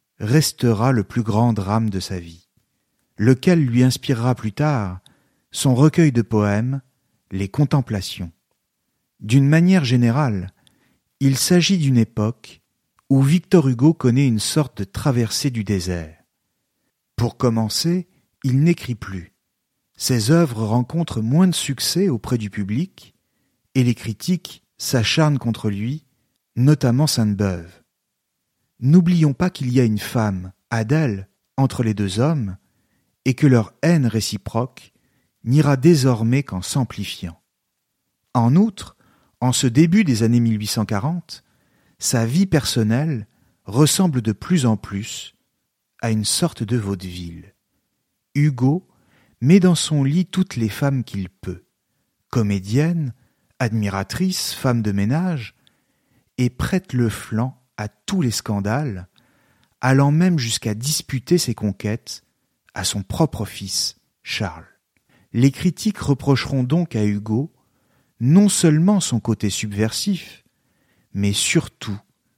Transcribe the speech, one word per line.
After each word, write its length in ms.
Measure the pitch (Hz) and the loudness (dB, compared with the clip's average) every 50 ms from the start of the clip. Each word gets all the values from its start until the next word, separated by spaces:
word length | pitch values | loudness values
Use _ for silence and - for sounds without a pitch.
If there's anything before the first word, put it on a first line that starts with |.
| _ _ _ - | _ _ _ -10
restera 720 | 107 107 127 156 151 - - - 127 120 110 98 120 135 131 | -4 0 2 2 2 0 -2 -2 0 0 2 2 2 0 0
le 120 | 110 95 | 0 -2
plus 180 | - - 123 107 | -2 -4 -4 -2
grand 300 | 110 101 107 120 120 110 | 0 2 2 2 2 0
drame 380 | 101 95 98 107 113 113 107 | -2 -2 -2 -2 -2 -2 -2
de 100 | 95 95 | -4 -6
sa 180 | - - 98 90 | -6 -8 -8 -10
vie, 300 | 85 85 82 85 _ _ _ _ _ _ _ _ _ _ _ _ _ _ _ - | -12 -14 -18 -20 _ _ _ _ _ _ _ _ _ _ _ _ _ _ _ 0
lequel 460 | 104 120 131 - - 190 175 165 143 | 2 2 2 4 2 2 2 4 2
lui 180 | 120 117 123 127 | 2 2 4 4
inspirera 520 | 131 123 - - - 131 113 117 127 120 | 4 2 0 -2 -4 -2 -2 0 -2 -2
plus 180 | - - 107 - | -2 -4 -6 -4
tard 480 | - 147 151 143 117 101 92 92 92 - _ _ _ _ _ _ _ _ _ | -2 -2 -2 0 -2 -4 -6 -8 -10 -14 _ _ _ _ _ _ _ _ _
son 240 | - - - 139 123 | -8 -2 0 2 4
recueil 380 | 123 147 156 - 175 165 147 120 | 4 4 4 4 4 4 4 4
de 100 | 120 107 | 2 0
poèmes, 580 | - 110 107 104 101 101 104 117 127 135 135 - _ _ _ _ _ _ _ _ _ | 0 0 0 2 2 0 0 -2 -2 -4 -6 -8 _ _ _ _ _ _ _ _ _
Les 180 | - 95 101 95 | -8 -8 -6 -4
Contemplations. 840 | - 143 151 - - 143 123 - 110 95 - - - - 90 82 - _ _ _ _ _ _ _ _ _ _ _ _ _ _ _ _ _ | -2 0 0 2 2 0 0 -2 -4 -6 -6 -8 -10 -12 -12 -14 -14 _ _ _ _ _ _ _ _ _ _ _ _ _ _ _ _ _
D'une 280 | 98 107 123 139 135 143 | -2 2 2 4 4 4
manière 360 | 156 165 170 185 190 180 139 | 4 4 4 4 4 4 2
générale, 680 | 113 127 123 120 117 117 147 151 123 104 92 92 95 - _ _ _ _ _ _ _ _ _ _ _ _ - | 2 2 2 2 2 2 0 0 -2 -2 -4 -6 -8 -12 _ _ _ _ _ _ _ _ _ _ _ _ -2
il 160 | 139 135 131 | 0 0 0
s'agit 420 | - - - 180 180 156 - 196 175 | 0 0 2 2 2 4 2 2 2
d'une 200 | 147 135 127 117 | 2 2 4 4
époque 640 | 110 - _ 110 107 113 117 - - - - _ _ _ _ _ _ _ _ _ _ - | 2 2 _ -2 -2 -2 -4 -6 -12 -20 -20 _ _ _ _ _ _ _ _ _ _ 0
où 140 | 139 135 139 | 2 2 4
Victor 460 | 139 165 180 - _ - 175 135 135 | 4 2 2 2 _ 4 4 4 4
Hugo 260 | 123 117 135 160 160 | 2 4 4 4 4
connaît 320 | - - 123 117 135 143 | 4 2 2 2 4 2
une 120 | 131 113 107 | 2 2 0
sorte 400 | - - - 156 143 - - - | -2 -2 0 -2 -2 -2 -4 -10
de 60 | 98 | -10
traversée 680 | - - - - 151 123 120 117 107 - - - 135 | -10 -8 -4 -2 0 0 0 0 -2 -2 -4 -4 -4
du 140 | 120 113 101 | -4 -4 -2
désert. 580 | 101 104 92 85 92 90 85 80 78 80 _ _ _ _ _ _ _ _ _ _ _ _ _ _ _ _ _ _ _ _ | -2 -2 -2 -2 -4 -6 -6 -8 -12 -16 _ _ _ _ _ _ _ _ _ _ _ _ _ _ _ _ _ _ _ _
Pour 220 | - 120 117 - | -2 -2 -2 -2
commencer, 720 | - - 120 113 113 113 104 - - - 165 175 185 175 - _ _ _ _ _ _ - | 0 0 0 0 0 -2 -2 -4 -2 -2 -2 -2 -2 -4 -8 _ _ _ _ _ _ -4
il 160 | 127 123 135 | -2 0 2
n'écrit 340 | 151 170 170 - - 127 117 | 2 2 2 0 -4 -8 -10
plus. 380 | - - 98 95 90 82 - _ _ _ _ _ _ _ _ _ _ _ _ _ | -10 -10 -12 -12 -12 -12 -14 _ _ _ _ _ _ _ _ _ _ _ _ _
Ses 340 | - - - 127 117 104 120 | -8 -4 -2 0 0 2 2
œuvres 340 | 160 170 170 131 113 107 113 | 4 4 4 2 0 -4 -2
rencontrent 580 | 104 113 123 120 - - 170 165 - - 113 107 | 0 0 0 0 -2 -4 -4 -4 -4 -4 -4 -2
moins 260 | 113 135 170 190 180 | 0 2 4 4 2
de 60 | 160 | 2
succès 540 | - - - 131 - - - - 170 202 185 | -2 -4 -6 -6 -6 -6 -4 -2 0 0 0
auprès 300 | 127 110 - - 123 113 | 0 -2 -4 -4 -4 -4
du 120 | 107 101 | -4 -6
public 640 | - 104 101 95 107 135 180 - _ - - - _ _ _ _ _ _ _ _ _ _ _ _ - | -8 -8 -6 -4 -4 -4 -4 -6 _ -16 -20 -20 _ _ _ _ _ _ _ _ _ _ _ _ -2
et 80 | 131 123 | 0 2
les 120 | 123 113 | 2 0
critiques 680 | - - 117 104 - - 175 185 165 - - - - _ _ _ | -2 -6 -10 -10 -6 -4 -4 -4 -4 -4 -10 -20 -20 _ _ _
s'acharnent 600 | - - - - 123 107 - - 165 156 151 143 123 | -14 -6 -2 -2 0 0 0 0 2 2 2 0 0
contre 320 | - 117 110 - - 107 | -2 -4 -4 -4 -4 -6
lui, 340 | 101 98 107 123 147 156 - _ _ _ _ _ _ _ _ _ _ | -4 -4 -6 -6 -8 -8 -12 _ _ _ _ _ _ _ _ _ _
notamment 520 | 117 127 143 151 - - 123 117 135 156 | 2 4 4 4 4 4 2 2 2 2
Sainte-Beuve. 760 | 147 - 123 110 104 101 95 104 98 90 85 82 87 - _ _ _ _ _ _ _ _ _ _ _ _ _ _ _ _ _ _ _ _ _ | 0 0 0 0 0 0 0 -2 -2 -2 -4 -10 -14 -20 _ _ _ _ _ _ _ _ _ _ _ _ _ _ _ _ _ _ _ _ _
N'oublions 520 | 123 135 160 185 170 175 180 165 156 147 127 | 2 4 6 6 6 4 4 4 2 2 2
pas 160 | - 180 180 | 0 -2 -4
qu'il 240 | - - 135 123 123 | -4 -4 -4 0 2
y 80 | 135 | 2
a 40 | 123 | 4
une 140 | 110 107 98 | 2 2 -2
femme, 540 | - - - 120 110 104 95 90 92 92 - _ _ _ | -4 -4 -2 -2 0 0 -2 -4 -8 -12 -16 _ _ _
Adèle, 580 | 117 113 107 107 147 160 156 123 101 95 95 - _ _ _ _ _ | -4 -4 -2 0 0 0 0 0 -2 -6 -10 -14 _ _ _ _ _
entre 260 | - 135 131 - - 117 | -2 -2 0 0 -2 -2
les 120 | 110 104 | -2 0
deux 260 | 101 104 95 90 107 | -2 -2 -2 -2 0
hommes 360 | 131 156 165 143 107 95 92 - _ _ _ _ _ _ _ _ _ _ _ _ - | 0 0 0 -2 -4 -6 -8 -12 _ _ _ _ _ _ _ _ _ _ _ _ -4
et 100 | 135 123 | -4 0
que 120 | - 151 | 2 4
leur 260 | 139 127 117 104 - - _ - | 6 6 4 4 0 -4 _ 0
haine 240 | 165 175 156 127 | 2 2 2 2
réciproque 840 | 113 113 110 - - 107 98 - - - 113 127 - _ - - _ _ _ _ _ _ _ _ _ _ _ - | 0 0 -2 -2 -4 -6 -8 -8 -6 -6 -4 -6 -6 _ -16 -20 _ _ _ _ _ _ _ _ _ _ _ -4
n'ira 320 | 117 131 151 143 143 139 | 2 2 4 4 4 2
désormais 640 | 131 123 170 175 139 127 135 120 107 113 113 127 139 143 | 4 4 4 6 6 4 2 2 2 2 0 0 0 -2
qu'en 200 | - 95 92 92 | -4 -6 -8 -8
s'amplifiant. 800 | - - 139 120 - - - 98 - - - 95 85 82 - _ _ _ _ _ _ _ _ _ _ _ _ _ _ _ _ _ _ - | -4 -2 -2 -2 -4 -6 -10 -12 -12 -10 -10 -12 -12 -12 -16 _ _ _ _ _ _ _ _ _ _ _ _ _ _ _ _ _ _ 0
En 200 | 123 117 120 143 | 0 2 4 4
outre, 420 | 180 214 226 196 - - - - _ _ _ _ _ _ _ _ _ | 4 4 2 0 -6 -16 -20 -20 _ _ _ _ _ _ _ _ _
en 120 | 123 127 123 | -2 -2 0
ce 140 | - 139 | 0 0
début 380 | 127 113 143 170 165 175 220 208 | 2 4 4 4 6 4 2 2
des 180 | 151 120 104 117 | 2 2 2 2
années 180 | 113 120 120 | 2 2 2
mille 180 | 117 113 110 104 | 2 2 0 -2
huit 80 | 107 | -4
cent 180 | 107 - 117 104 | -4 -4 -4 -2
quarante, 580 | - 110 98 135 156 175 175 - - - - _ _ _ _ _ _ _ _ _ _ _ _ | -2 -2 -2 -2 -4 -4 -6 -8 -12 -18 -20 _ _ _ _ _ _ _ _ _ _ _ _
sa 280 | - - - 117 113 | -6 -2 0 0 0
vie 200 | 113 131 180 196 | 0 2 0 2
personnelle 800 | 190 - 143 - - - 123 110 107 113 127 156 165 143 107 104 - _ _ _ _ _ _ _ | 2 2 0 0 0 -2 0 0 0 0 0 -2 -2 -4 -6 -8 -12 _ _ _ _ _ _ _
ressemble 560 | - 98 131 151 143 - - 190 175 135 127 | -4 2 2 2 4 4 2 0 0 0 0
de 120 | 110 110 101 | -2 -2 -4
plus 340 | - - - 185 165 127 | -4 -2 -2 0 0 2
en 100 | 117 110 | 0 0
plus 580 | 101 - - 101 98 117 - - - - - - _ _ _ _ _ _ _ _ _ _ _ _ _ - | -2 -4 -8 -10 -8 -8 -10 -12 -14 -16 -18 -20 _ _ _ _ _ _ _ _ _ _ _ _ _ -4
à 80 | 117 | -2
une 160 | 110 107 101 | -2 -2 -2
sorte 360 | - - - 175 165 - - 120 | -2 -2 -2 -2 -2 -2 -4 -6
de 140 | 101 123 | -4 -2
vaudeville. 800 | 120 101 98 101 87 95 90 87 90 87 85 85 85 90 101 _ _ _ _ _ _ _ _ _ _ _ _ _ _ _ _ - | -2 -2 -4 -6 -6 -8 -10 -12 -12 -12 -12 -14 -16 -18 -20 _ _ _ _ _ _ _ _ _ _ _ _ _ _ _ _ -2
Hugo 520 | 147 147 151 135 120 127 135 156 185 - _ _ _ _ _ _ _ _ _ _ _ | 0 2 2 2 2 2 2 2 0 -4 _ _ _ _ _ _ _ _ _ _ _
met 200 | 117 143 185 202 | 4 4 6 6
dans 140 | 175 185 170 | 6 4 2
son 300 | - - - 156 147 135 | 2 0 0 0 0 0
lit 220 | 135 151 185 175 | 2 0 0 -2
toutes 300 | - - 185 185 - - | -2 -2 -2 -2 -2 -2
les 120 | 117 113 104 | -4 -4 -4
femmes 360 | 101 - 147 139 139 127 110 | -2 -2 -2 -2 0 -2 -4
qu'il 260 | - - 98 92 85 | -6 -8 -8 -8 -8
peut, 340 | - _ - 92 87 - - _ _ _ _ _ _ _ _ _ _ _ _ _ | -12 _ -12 -12 -12 -12 -16 _ _ _ _ _ _ _ _ _ _ _ _ _
comédienne, 840 | - 123 107 101 101 95 95 101 113 135 151 170 175 165 147 123 - _ _ _ _ _ _ _ _ - | -2 0 0 0 0 -2 -2 -2 0 0 0 0 0 -2 -4 -6 -8 _ _ _ _ _ _ _ _ -4
admiratrice, 960 | 123 107 113 110 104 101 95 98 95 - - - 185 185 185 - - - - | -2 -2 0 -2 -2 -2 -2 -4 -4 -6 -4 -4 -2 -2 -2 -4 -8 -8 -8
femme 300 | - - 131 120 117 104 | -4 -2 0 0 0 0
de 100 | 104 98 | 0 0
ménage, 640 | 101 101 110 139 165 185 185 165 131 107 - - _ _ _ _ _ _ _ _ _ _ _ _ _ _ _ _ - | 0 0 0 0 -2 -2 -2 -4 -6 -8 -10 -16 _ _ _ _ _ _ _ _ _ _ _ _ _ _ _ _ -2
et 120 | 123 123 | -2 -2
prête 420 | - - 127 - 196 185 - - 131 | -2 -4 -6 -4 -4 -4 -4 -2 -2
le 160 | 123 120 110 | 0 0 0
flanc 540 | 101 - - - 104 110 120 131 - _ _ _ _ | -2 -4 -8 -6 -4 -4 -4 -4 -6 _ _ _ _
à 120 | - 107 107 | -10 -10 -10
tous 320 | - _ _ - 202 185 | -12 _ _ -4 -2 0
les 100 | 147 120 | 0 0
scandales, 760 | 104 - - - 104 101 98 101 113 143 156 131 98 90 90 - _ _ _ _ _ _ _ _ _ _ _ _ _ _ | -2 -4 -4 -4 -4 -2 -2 -2 -2 -2 -4 -4 -6 -10 -12 -16 _ _ _ _ _ _ _ _ _ _ _ _ _ _
allant 300 | - 131 131 135 139 143 | 2 4 4 4 4 4
même 280 | 147 160 180 185 175 147 | 4 4 2 2 2 0
jusqu'à 360 | 117 113 - - - 113 104 | -2 -2 -4 -4 -4 -4 -6
disputer 640 | 110 123 151 151 - - - 131 127 - - 175 170 | -4 -4 -4 -6 -6 -6 -6 -8 -8 -2 0 0 2
ses 160 | - 131 107 | 2 -2 -4
conquêtes 720 | - 107 104 95 - - 104 110 - - - - - - _ _ _ _ _ _ _ _ _ - | -4 -4 -4 -4 -4 -4 -6 -6 -6 -8 -12 -18 -18 -18 _ _ _ _ _ _ _ _ _ -10
à 100 | 104 95 | -8 -6
son 180 | - - 101 95 | -6 -4 -6 -8
propre 420 | - - - 165 - - - 104 | -6 -2 -2 -2 -2 -2 -6 -10
fils, 520 | - - - 101 95 - - - - - _ _ _ _ _ - | -10 -10 -12 -12 -8 -6 -6 -6 -6 -8 _ _ _ _ _ -14
Charles. 440 | - - - 107 87 - 82 - - _ _ _ _ _ _ _ _ _ _ _ _ - | -10 -8 -6 -6 -8 -8 -12 -18 -20 _ _ _ _ _ _ _ _ _ _ _ _ 0
Les 180 | 113 131 139 | 2 2 2
critiques 480 | - - - 180 - - - 214 196 - | 2 0 -2 -2 -2 -2 -4 -6 -6 -4
reprocheront 640 | - 143 139 - - 143 139 123 - - 143 131 127 | -2 -2 -2 0 0 0 0 0 0 -2 -4 -4 -2
donc 340 | 123 151 175 170 - - | -2 -2 -2 -2 -2 -2
à 80 | 107 104 | -2 0
Hugo 480 | 104 101 104 107 107 107 120 147 - _ _ _ _ _ _ _ _ _ _ _ _ _ - | 0 0 -2 -4 -4 -4 -4 -4 -6 _ _ _ _ _ _ _ _ _ _ _ _ _ -2
non 280 | 117 131 165 196 208 196 | 2 4 6 6 6 4
seulement 520 | - - - 160 151 156 170 196 208 185 | 4 2 4 4 4 4 4 4 2 2
son 200 | - - 120 110 | 0 0 -2 -2
côté 300 | - 117 107 - - 101 | -2 -2 -2 -2 -2 -4
subversif, 920 | - - - 104 101 104 107 110 - - - 208 190 160 - - - - _ _ _ _ _ _ _ _ _ _ _ _ _ _ - | -4 -4 -6 -6 -4 -2 -2 -2 -2 -4 -4 -4 -4 -4 -6 -12 -20 -20 _ _ _ _ _ _ _ _ _ _ _ _ _ _ -6
mais 220 | 98 101 101 101 | -2 -2 -2 0
surtout 640 | - - - - 131 - - - _ - 107 98 101 - _ _ _ _ _ _ | 0 -2 0 0 0 -2 -2 -6 _ -10 -10 -10 -10 -12 _ _ _ _ _ _